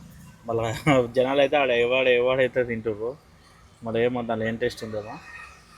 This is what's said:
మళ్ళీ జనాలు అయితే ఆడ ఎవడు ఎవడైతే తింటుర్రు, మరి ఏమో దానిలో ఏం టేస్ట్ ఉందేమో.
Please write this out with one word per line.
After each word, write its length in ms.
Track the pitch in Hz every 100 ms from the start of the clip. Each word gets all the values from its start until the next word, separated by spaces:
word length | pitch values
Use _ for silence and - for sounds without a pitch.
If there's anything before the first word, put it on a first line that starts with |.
| - - - - 117
మళ్ళీ 180 | 113 113 110 156 135 120 120
జనాలు 240 | 127 139
అయితే 120 | 139 147
ఆడ 100 | 135 120 120
ఎవడు 260 | 131 131 120
ఎవడైతే 420 | 123 131 127 131 123
తింటుర్రు, 420 | 113 110 104 113 143 - - - - - _ 117
మరి 120 | 113 120
ఏమో 160 | 123 117
దానిలో 160 | 113 110
ఏం 60 | 113
టేస్ట్ 180 | 120 - 113
ఉందేమో. 260 | 107 104 131 - - - - -